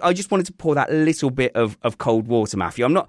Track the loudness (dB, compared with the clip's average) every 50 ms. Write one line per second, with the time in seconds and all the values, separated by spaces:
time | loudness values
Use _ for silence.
0 | 0 0 0 0 -2 -2 -2 -2 -2 -4 -8 -6 -2 0 0 0 0 0 0 2
1 | 2 2 0 0 -2 -2 0 0 -2 0 2 0 0 0 -2 -2 -4 -4 -4 -2
2 | 0 2 2 2 2 2 2 2 2 0 -2 -4 -4 -4 -2 0 0 2 2 0
3 | 0